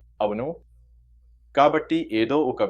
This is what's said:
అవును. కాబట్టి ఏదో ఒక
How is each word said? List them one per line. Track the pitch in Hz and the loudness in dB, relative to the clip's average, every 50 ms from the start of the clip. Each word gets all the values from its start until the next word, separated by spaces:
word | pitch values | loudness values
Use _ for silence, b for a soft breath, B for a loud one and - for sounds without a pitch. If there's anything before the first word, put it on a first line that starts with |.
| - _ _ - 107 | -8 _ _ -6 -4
అవును. | 104 104 107 123 151 170 - - _ _ - - _ - - _ _ - - _ _ - _ _ _ - | -4 -4 -4 -6 -8 -10 -12 -16 _ _ -20 -20 _ -20 -20 _ _ -20 -20 _ _ -20 _ _ _ 2
కాబట్టి | 143 143 147 147 156 156 - 160 165 160 - 110 110 | 4 4 4 4 2 -2 -2 -4 -4 -2 -2 -2 -2
ఏదో | 113 117 139 151 151 127 | 0 0 0 0 0 0
ఒక | 120 - 110 | 0 -2 -2